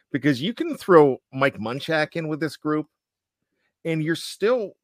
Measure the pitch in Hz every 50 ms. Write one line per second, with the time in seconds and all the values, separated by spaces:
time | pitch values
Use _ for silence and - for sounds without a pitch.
0 | _ _ - 135 123 147 135 117 147 214 233 - 330 339 277 - - - 180 156
1 | 147 139 123 - _ _ 127 135 135 180 185 196 107 110 123 170 - - 160 156
2 | 151 147 - 170 160 151 156 143 160 151 - - - 151 151 156 151 _ _ _
3 | _ _ _ _ _ _ _ _ _ _ _ _ _ _ _ _ - 165 165 160
4 | 151 160 165 - - - - - 190 220 254 247 202 175 - _